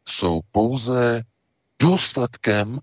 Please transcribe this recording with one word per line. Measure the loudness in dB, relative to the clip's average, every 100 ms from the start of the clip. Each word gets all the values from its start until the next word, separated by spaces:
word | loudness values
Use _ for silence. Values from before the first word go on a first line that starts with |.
| -12
jsou | -4 -2 -2 -2
pouze | 0 0 0 -2 0 2 0 -6 _ _ _ _ 2
důsledkem | 4 4 0 -4 -4 -4 0 0 0 -6